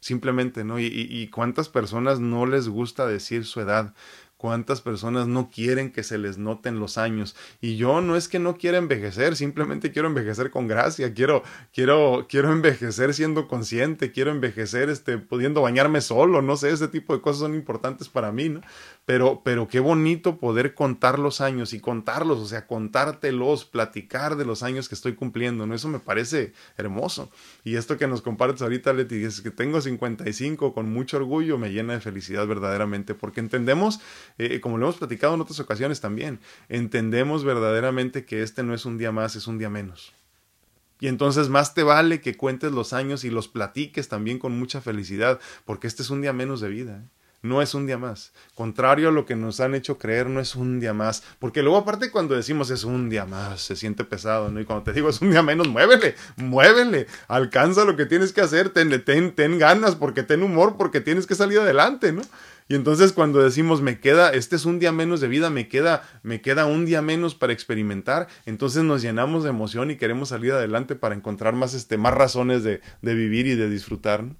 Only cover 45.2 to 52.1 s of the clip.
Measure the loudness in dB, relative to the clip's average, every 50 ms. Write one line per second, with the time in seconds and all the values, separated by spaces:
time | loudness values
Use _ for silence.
45.2 | 0 0 0 0 -4 -20 -20 -20 _ -10 -10 -8 -8 -10 -8 -8 -8 -6 -4 -4
46.2 | -2 -2 -2 -2 -4 -6 -6 -6 -6 -6 -6 -8 -10 -12 -12 -16 -18 -20 _ _
47.2 | _ _ _ _ -6 -2 0 0 0 0 -2 -6 -4 -4 -6 -6 -8 -10 -12 -12
48.2 | -16 -20 _ _ -20 _ _ -8 -8 -8 -4 0 4 4 6 6 6 4 4 2
49.2 | 2 0 -4 -4 -4 -6 -4 -2 -2 0 -2 -2 -4 -4 -8 -6 -2 -2 0 0
50.2 | 0 0 -2 -4 -4 -6 -6 -4 -4 -2 -2 -2 -2 -4 -2 -2 -2 -2 -4 -4
51.2 | -10 -14 -18 _ -10 -6 -2 0 2 4 4 4 4 2 -2 -4 -4 -4